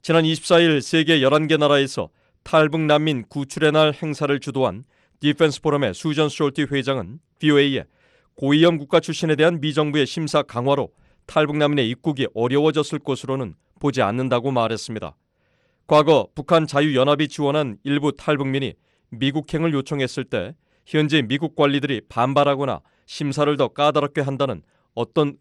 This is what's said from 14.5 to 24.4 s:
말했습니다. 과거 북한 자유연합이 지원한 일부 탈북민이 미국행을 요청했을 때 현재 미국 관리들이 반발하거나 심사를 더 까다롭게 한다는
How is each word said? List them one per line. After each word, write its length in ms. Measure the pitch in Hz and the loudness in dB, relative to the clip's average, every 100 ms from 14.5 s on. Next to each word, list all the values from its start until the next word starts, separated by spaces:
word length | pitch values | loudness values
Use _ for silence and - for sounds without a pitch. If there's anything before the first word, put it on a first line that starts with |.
말했습니다. 640 | 127 113 110 - 110 85 - _ _ _ _ _ _ _ | -2 -2 -4 -8 -10 -12 -16 _ _ _ _ _ _ _
과거 400 | 151 151 147 101 - | 2 6 4 2 -10
북한 280 | 139 165 | 0 2
자유연합이 640 | 156 143 151 131 135 147 151 | 2 0 2 2 2 2 0
지원한 520 | - 143 151 143 104 | -2 -2 0 -2 -6
일부 300 | 139 143 147 | -4 -2 0
탈북민이 640 | 143 - 147 135 135 131 - _ _ _ | -4 -2 -2 -2 -4 -4 -10 _ _ _
미국행을 640 | 113 131 147 151 156 165 | -4 -2 -2 -4 -2 0
요청했을 480 | 143 135 147 131 - | -2 -4 -4 -4 -4
때 320 | - 117 92 160 _ _ _ | -6 -6 -6 -12 _ _ _
현재 340 | 151 151 151 | 0 2 2
미국 360 | 117 135 - - | 0 -2 -4 0
관리들이 460 | 143 139 139 120 - | 2 2 -2 -4 -6
반발하거나 720 | - 127 139 143 135 139 101 _ _ _ | -2 0 2 2 0 -4 -6 _ _ _
심사를 500 | - 147 135 147 147 | -6 -6 0 0 2
더 100 | 127 | 0
까다롭게 540 | - 147 147 143 151 | 2 0 2 -2 -2
한다는 420 | 139 135 | -4 -2